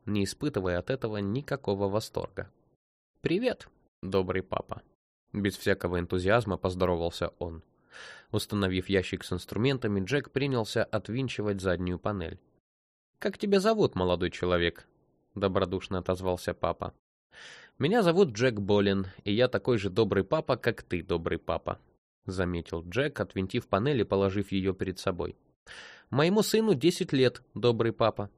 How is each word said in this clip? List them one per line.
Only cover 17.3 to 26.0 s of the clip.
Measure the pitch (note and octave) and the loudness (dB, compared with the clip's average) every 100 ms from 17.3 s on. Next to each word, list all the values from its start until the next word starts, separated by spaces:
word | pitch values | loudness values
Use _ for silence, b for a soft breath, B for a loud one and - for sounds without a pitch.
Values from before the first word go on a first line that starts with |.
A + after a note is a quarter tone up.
| B B B B _ | B B B B _
«Меня | C3+ A#3+ | 0 4
зовут | F3+ E3+ F#3+ | 4 4 2
Джек | G#2 B2+ G#2+ | 4 0 0
Болин, | G2 G#2 G2+ G2 F#2 B | 2 4 4 2 -2 B
и | - | -2
я | G#2 B2 | 2 2
такой | G2+ - A#2+ | 2 0 0
же | G2 | 0
добрый | F#2 G#2+ G2 | 2 2 2
папа, | F#2+ D#3+ - B2 | 2 -2 0 0
как | - G#2+ | 0 -4
ты, | - F2+ | -6 -6
добрый | E2 F2 E2 E2 | -2 -2 -2 -4
папа», | - E2 - - _ _ _ _ - | -2 -4 -4 -8 _ _ _ _ -10
заметил | F#2 F2+ E2+ E2 E2+ | -2 -2 -2 -4 -8
Джек, | E2+ G2+ D3 - | -4 -2 -2 -2
отвинтив | F#2+ - F#2+ A#2+ - | -6 -4 -2 -4 0
панель | G2 B2+ C#3 | 0 2 0
и | |
положив | G2 G2 G2 G2 G2 | 2 2 2 0 -2
её | G2 F#2+ | 0 0
перед | F#2 F#2 F2+ | -2 -6 -4
собой. | - F2 E2 - _ _ - B B B | -4 -2 -6 -8 _ _ -20 B B B